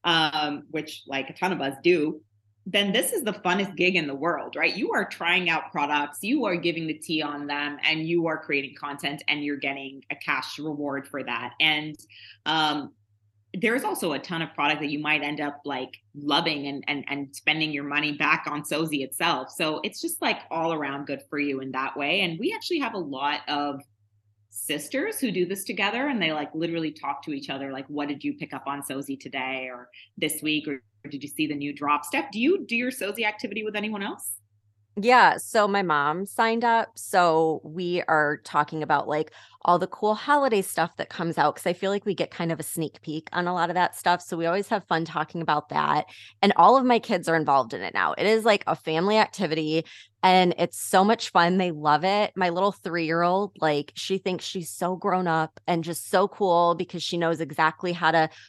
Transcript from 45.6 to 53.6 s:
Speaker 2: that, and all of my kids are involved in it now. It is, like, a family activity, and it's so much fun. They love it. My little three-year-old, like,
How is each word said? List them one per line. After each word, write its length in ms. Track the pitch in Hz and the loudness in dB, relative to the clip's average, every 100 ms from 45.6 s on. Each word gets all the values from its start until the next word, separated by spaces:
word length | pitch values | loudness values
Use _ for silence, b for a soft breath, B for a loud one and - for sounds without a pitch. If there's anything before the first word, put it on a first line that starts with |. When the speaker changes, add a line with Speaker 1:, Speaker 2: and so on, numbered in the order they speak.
| - | 0
Speaker 2:
that, 380 | 151 147 151 - B B B | 0 2 2 0 B B B
and 100 | 202 - | 4 8
all 180 | 180 262 | 8 8
of 80 | |
my 160 | 254 233 | 6 4
kids 300 | 233 190 147 | 2 -2 2
are 80 | 165 | 2
involved 360 | 147 139 117 | 4 4 2
in 80 | - | -2
it 120 | 92 | -4
now. 200 | 95 87 - | 0 2 2
It 80 | 190 | 4
is, 180 | 220 | 4
like, 220 | 220 208 - | 4 4 2
a 80 | 160 | -2
family 420 | - 160 190 220 | 0 0 4 4
activity, 680 | - - 175 160 156 160 160 B B _ | 2 0 -2 0 0 0 -2 B B _
and 300 | 185 185 180 - | 6 8 6 4
it's 240 | 175 - | -2 -2
so 220 | - 190 | 2 4
much 260 | 202 233 - | 6 2 2
fun. 280 | 180 170 185 | 4 4 4
They 140 | 180 | 0
love 320 | 151 151 151 | 0 4 4
it. 280 | 185 202 214 - | 4 2 2 0
My 140 | 180 | 0
little 220 | 170 202 | 2 0
three-year-old, 800 | - 180 170 160 165 175 190 202 | 0 -4 -2 2 4 4 4 0
like, 320 | - | 0